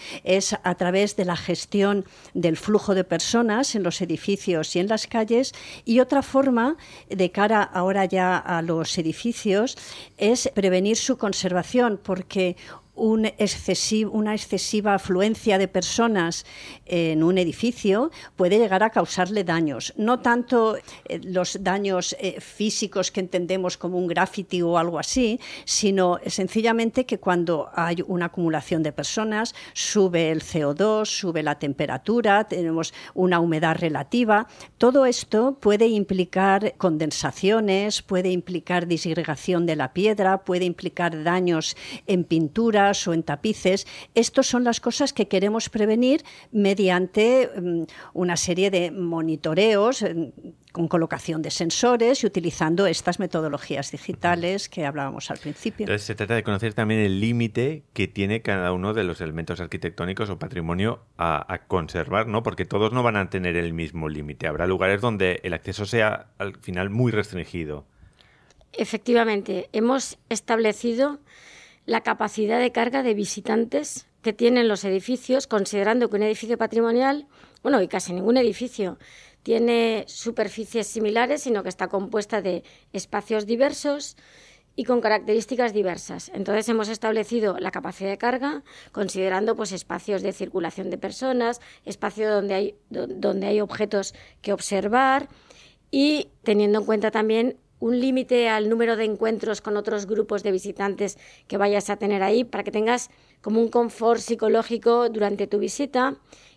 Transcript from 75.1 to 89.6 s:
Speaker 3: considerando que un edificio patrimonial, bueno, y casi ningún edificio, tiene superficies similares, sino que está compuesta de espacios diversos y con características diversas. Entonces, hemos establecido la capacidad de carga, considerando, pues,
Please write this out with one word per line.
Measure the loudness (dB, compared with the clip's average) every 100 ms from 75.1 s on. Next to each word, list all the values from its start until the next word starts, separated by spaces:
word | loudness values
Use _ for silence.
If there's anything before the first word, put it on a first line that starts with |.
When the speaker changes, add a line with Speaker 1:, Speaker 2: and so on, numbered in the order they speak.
| -4 0 0 2
Speaker 3:
considerando | -2 0 0 2 2 2
que | 2
un |
edificio | 0 -2 -2 -2
patrimonial, | 0 0 2 4 2 0 -6 _ -20 _
bueno, | 2 2
y | 2
casi | -2 -4
ningún | -2 2 4
edificio, | 2 0 -8 -4 -6 -6 -18 -20 -20 _
tiene | -2 2 2 2 2 0 -6
superficies | -10 -6 -4 -4 -4 -6 -4 -4
similares, | -2 0 2 2 0
sino | 0 -2
que | -2
está | -4 -2
compuesta | -2 -2 -4 -2 -4
de | -2 -4 -6 -20 _
espacios | -12 -6 -6 -2 -4 -2
diversos | 0 0 0 -4 -4 -6 -16 _ -20 -20 _ _ -8
y | -2
con | 0
características | 2 0 0 -2 -2 -2 -2
diversas. | 0 -2 -4 -10 -14 -12
Entonces, | -8 -2 -2 0
hemos | -2 -2
establecido | -4 -2 -2 -2 0 0 -2
la | -6
capacidad | -6 -10 -8 -6
de | -4
carga, | -2 -2 -4 -6 -12 -20 -12
considerando, | -6 -4 -2 0 0 0
pues, | -2